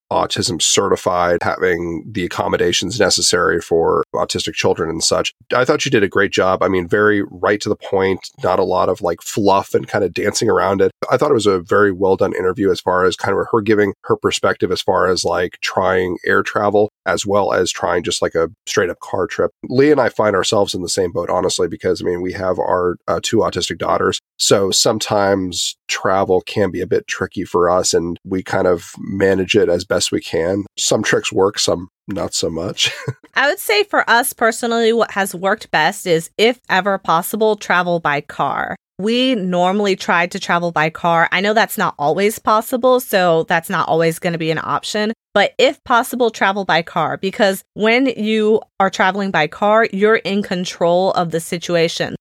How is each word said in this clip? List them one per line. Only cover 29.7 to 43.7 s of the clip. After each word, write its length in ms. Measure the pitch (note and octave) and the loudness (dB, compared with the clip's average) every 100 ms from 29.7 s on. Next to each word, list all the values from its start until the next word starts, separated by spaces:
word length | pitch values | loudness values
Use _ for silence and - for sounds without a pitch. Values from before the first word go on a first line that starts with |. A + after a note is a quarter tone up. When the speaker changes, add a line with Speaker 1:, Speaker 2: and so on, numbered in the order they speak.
| F2 | 0
Speaker 1:
best 260 | F#2 F#2 - | 0 -2 -2
we 100 | - | -4
can. 440 | - E2 E2 G2 G2 - | -4 -2 -2 -2 -6 -6
Some 260 | - B2 | -2 0
tricks 280 | G#2+ A#2+ - | 0 -2 0
work, 260 | G#2+ F#2+ - | 0 0 0
some 300 | - F2 F#2 _ - | -2 -2 -6 _ -10
not 260 | F#2 F2 | -6 -6
so 160 | - F2 | -4 -4
much. 420 | D#2+ G2 - - - - | -4 -6 -4 -4 -4 -10
<laughs> 220 | - - | -12 -6
Speaker 2:
I 140 | A#3 C#4 | -2 -2
would 100 | F#4+ | -2
say 240 | - G#4 | -2 0
for 260 | G4+ C#4+ - | 2 0 2
us 240 | A#3 C4 | 2 0
personally, 600 | - A3+ A#3 A#3 A#3 A3+ | 0 -2 0 -2 0 2
what 180 | A#3 - | 2 0
has 240 | G3+ G3 | -2 -4
worked 360 | F3 F#3+ G#3+ - | -2 -2 -2 0
best 360 | E3 D#3 G3+ F#3 | 2 2 0 0
is, 220 | E3+ - - | 0 0 0
if 220 | A3 B3 - | 0 0 -2
ever 280 | F#3 G3+ G3 | 0 0 -2
possible, 580 | - E3 - G#3+ G#3+ | 0 0 0 0 0
travel 440 | G#3 - F3+ F3+ E3+ | 0 0 0 2 0
by 220 | D#3 C#3+ | 0 -2
car. 540 | - - C#3 - - - _ - | -4 -4 -2 -2 -6 -8 _ -6
We 380 | G#3 A#3+ C4 | -2 0 2
normally 600 | A#3 F3+ F3 F3+ G#3 G3+ | 0 0 0 0 0 0
try 320 | F#3 - F3+ F3 | -2 0 0 0
to 120 | F#3+ | -4
travel 320 | - F3 F3 | -2 -2 0
by 180 | D#3+ D#3+ | 0 -2
car. 400 | - E3+ E3 E3+ | 0 0 2 2
I 100 | F3 | 2
know 120 | G#3 | 2
that's 240 | A3 F#3+ - | 2 0 -2
not 180 | F3 - | -4 0
always 400 | D3 D#3 G3+ - | 0 2 0 0
possible, 600 | - A3 - B3 B3+ B3 | 0 0 0 0 2 2
so 440 | - G3+ F3+ D#3+ | 2 2 4 2
that's 260 | D#3+ E3+ | 2 -2
not 180 | - | 0